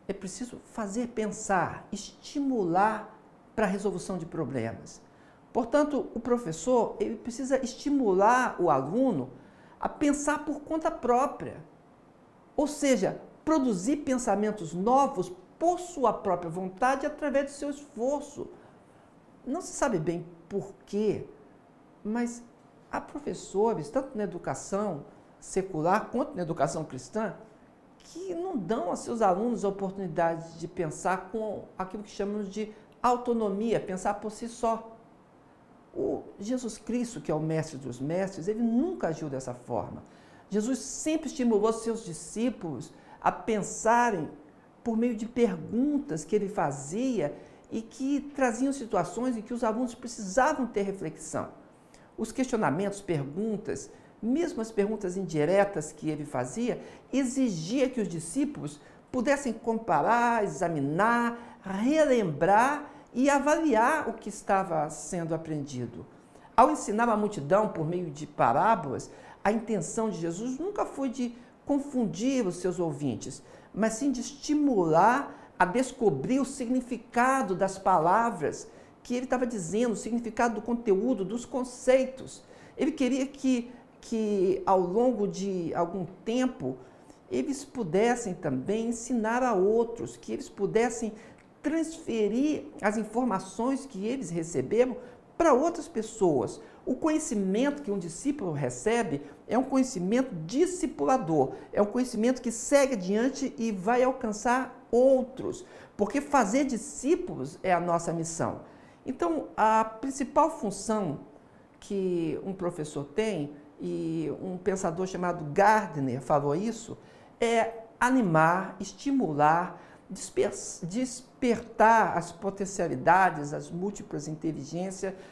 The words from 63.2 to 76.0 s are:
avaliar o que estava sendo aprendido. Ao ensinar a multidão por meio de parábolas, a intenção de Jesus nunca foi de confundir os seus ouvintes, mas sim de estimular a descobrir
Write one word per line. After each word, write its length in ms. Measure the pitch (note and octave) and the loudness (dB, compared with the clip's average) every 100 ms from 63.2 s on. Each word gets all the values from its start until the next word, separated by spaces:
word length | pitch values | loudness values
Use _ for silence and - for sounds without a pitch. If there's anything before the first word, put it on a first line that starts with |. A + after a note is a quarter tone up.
| C#4 | 4
avaliar 800 | C#4 C#4+ D#4+ D#4+ G#3+ A#3+ D#4 A3+ | 4 4 4 4 6 4 2 -2
o 60 | |
que 140 | - G#3+ | -6 -8
estava 600 | - - G3 F#3 D#3+ D3+ | -8 0 2 2 0 -2
sendo 460 | D#3 - F3+ E3 | -4 -6 -4 -2
aprendido. 720 | D#3+ D#3+ D3+ C#3 B2 A#2+ - - - - - - - | -4 -4 -6 -6 -6 -6 -8 -16 -20 -20 -20 -2 6
Ao 140 | C#4 | 6
ensinar 380 | D4+ - G#3 A#3+ | 6 -2 0 2
a 80 | G#3 | 4
multidão 520 | G#3 - C#3 F#3+ G#3+ | 2 -2 2 4 4
por 160 | E3+ | 0
meio 260 | D3+ F3+ E3+ | -2 -2 -4
de 160 | C#3 D3+ | -8 -8
parábolas, 840 | - B2+ C3 F#3+ A3 D3 B2 - - - - | 2 4 6 4 4 0 -6 -8 -16 -20 -2
a 80 | G3 | 0
intenção 580 | A3 A3+ G#3 D#3+ - A3 | 0 0 -2 -2 -2 -2
de 120 | F3 | -2
Jesus 380 | E3 E3+ A#3+ C4 | -4 -4 -6 -4
nunca 280 | F4+ G#4 - | -4 -2 -4
foi 220 | - C4+ | -2 -4
de 280 | A3+ A#3+ - - - - | -2 -6 -6 -20 -12 -2
confundir 800 | C#4+ C#4 B3+ G#3+ D#3+ B3 C4 F#3+ | 0 0 0 0 0 0 2 0
os 100 | F3 | 0
seus 220 | F#3+ F3 | -2 0
ouvintes, 640 | E3 C#3 C#3+ G#2+ C3 - - - - | -2 0 -2 -2 -6 -14 -16 -20 -10
mas 200 | - A3 | 0 0
sim 180 | A3 C#4+ | 2 0
de 80 | A#3+ | 0
estimular 1300 | - - - D4+ C#4+ G#3+ E3 D#3+ G3+ B3+ - - - - | -4 -8 -2 2 4 2 4 6 6 4 0 -12 -8 0
a 60 | |
descobrir 760 | F3+ A#3 B3+ - | 2 2 -2 2